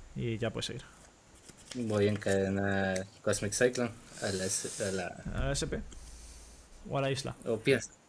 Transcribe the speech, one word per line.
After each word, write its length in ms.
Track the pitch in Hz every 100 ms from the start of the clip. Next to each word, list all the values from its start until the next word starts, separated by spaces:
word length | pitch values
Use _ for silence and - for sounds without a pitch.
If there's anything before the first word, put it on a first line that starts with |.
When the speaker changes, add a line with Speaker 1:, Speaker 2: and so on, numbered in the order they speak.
| - -
Speaker 1:
y 220 | 123 107
ya 160 | 113
puedes 140 | 117 -
seguir. 180 | 127 - - - - - - - - - 127
Speaker 2:
Voy 320 | 110 107 101
a 40 |
encadenar 960 | 101 104 98 98 98 98 98 95 92 95 -
Cosmic 300 | - 98 104
Cyclone 400 | - 123 123 117 - - -
a 60 | 113
la 180 | 95 92
S-, 420 | - 98 - 101
a 40 |
la 140 | 95 87
Speaker 1:
¿A 400 | - - - 135
la 40 |
S 160 | 139 151
P? 140 | 214 - - - - - - - - - - 202
¿O 80 | 139
a 40 |
la 100 | 135
isla? 240 | 135 123 - -
Speaker 2:
O 120 | 110
piensa. 340 | 139 120 - -